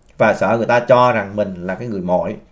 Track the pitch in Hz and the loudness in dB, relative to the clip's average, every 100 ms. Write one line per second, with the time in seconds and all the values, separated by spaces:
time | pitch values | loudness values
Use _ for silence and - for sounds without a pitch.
0 | _ - 113 107 95 117 110 120 120 123 | _ -2 0 2 0 0 0 0 4 4
1 | 123 113 98 104 98 90 90 92 120 98 | 4 2 -4 -4 -6 -6 -8 -8 -8 -6
2 | 87 90 85 107 - | -2 -2 -2 -8 -16